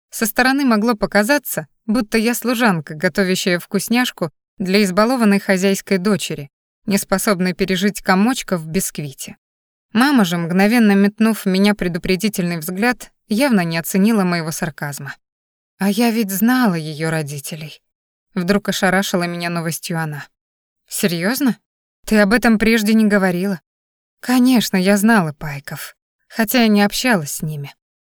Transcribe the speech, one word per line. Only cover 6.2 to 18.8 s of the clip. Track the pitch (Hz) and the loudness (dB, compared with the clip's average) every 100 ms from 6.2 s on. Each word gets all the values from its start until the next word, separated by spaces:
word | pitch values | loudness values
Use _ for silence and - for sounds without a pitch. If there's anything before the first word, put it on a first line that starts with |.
| - 151 143 _ _ _ - | -2 -10 -12 _ _ _ -2
не | 196 | -2
способной | - 190 - 185 180 | 0 -2 0 0 0
пережить | 175 185 185 202 190 | -2 -2 0 -2 -2
комочка | - 185 214 262 - 180 | 0 2 2 0 -4 -6
в | 160 | -4
бисквите. | 160 - - 147 131 - - _ _ _ _ _ | -6 -6 -8 -12 -12 -16 -18 _ _ _ _ _
Мама | 208 269 277 185 | 0 2 4 2
же, | 175 | 0
мгновенно | 170 180 202 240 214 | -2 2 2 4 4
метнув | 196 202 - 220 214 196 | 4 2 2 0 0 -2
в | |
меня | 185 202 202 | 2 2 2
предупредительный | 180 170 180 185 208 202 175 170 | -2 -4 -2 -2 -2 -2 -4 -4
взгляд, | 160 185 240 247 - _ _ | -8 -4 -2 -2 -8 _ _
явно | 214 285 220 | -2 2 2
не | 170 165 | 0 -4
оценила | 165 196 202 226 | -2 0 2 2
моего | 180 175 160 | 0 -2 -4
сарказма. | 156 165 - 147 139 139 - _ _ _ _ _ _ | -6 -8 -6 -10 -10 -14 -16 _ _ _ _ _ _
«А | 190 | -2
я | 202 240 | 2 0
ведь | 226 214 | 0 -4
знала | 190 220 254 240 170 | 0 2 2 2 0
ее | 156 147 160 | -6 -6 -4
родителей», | 160 147 147 - 160 156 - _ _ _ _ _ | -4 -6 -10 -12 -14 -14 -18 _ _ _ _ _
вдруг | - 175 202 - | -8 -2 -2 -2
ошарашила | 185 | -2